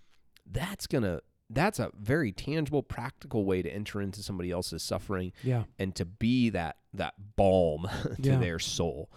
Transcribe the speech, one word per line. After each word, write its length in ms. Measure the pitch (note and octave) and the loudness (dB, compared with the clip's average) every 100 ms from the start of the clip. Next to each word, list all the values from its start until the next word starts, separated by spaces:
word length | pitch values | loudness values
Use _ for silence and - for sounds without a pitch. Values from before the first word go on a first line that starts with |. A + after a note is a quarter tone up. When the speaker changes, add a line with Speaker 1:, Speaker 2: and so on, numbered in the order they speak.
| - - _ _ - | -20 -20 _ _ -8
Speaker 1:
That's 340 | F#2+ F3+ G3+ - | -6 -4 -8 -4
gonna, 340 | D3 G2+ D#2+ - _ - | 0 0 -2 -8 _ -6
that's 300 | A2+ G3 - | 0 0 0
a 120 | G#2 - | -6 -6
very 320 | G#2+ D3+ A#2+ | 0 0 0
tangible, 520 | F2+ - D#3 C#3+ C#3+ | -4 -4 -2 0 0
practical 600 | - - B2 - C#3+ A#2 | -2 -6 -10 -12 -4 0
way 200 | G2 F#2 | 2 2
to 60 | E2+ | 0
enter 260 | G2 G#2 G#2 | -4 -6 -4
into 200 | G2 G2+ | -4 -6
somebody 300 | - F#2+ F2+ | -8 -6 -2
else's 320 | F2 F2+ D#2+ | -2 -4 -6
suffering 480 | - F2+ - F#2+ F2+ - | -4 -4 -2 -4 -4 -4
Speaker 2:
Yeah. 200 | B2+ B2 G#2 - | 0 0 -2 -4
Speaker 1:
and 160 | F#2+ - | -4 -2
to 100 | F2 | -6
be 460 | G2 A2+ B2+ A#2 | 0 4 6 4
that, 260 | F#2 D#2+ - _ | 2 -4 -6 _
that 220 | F#2+ E2 - G2+ - | -6 -6 -6 -6 4
balm 520 | G2 F#2 E2 D2+ F#2 - | 6 8 6 2 -2 -4
<laughs> 0 | |
to 140 | - A#2+ | -4 0
Speaker 2:
Yeah. 160 | C3+ C3 | 2 4
Speaker 1:
their 220 | F2 E2 | 2 0
soul 500 | - - E2+ - - | -2 0 0 -2 -8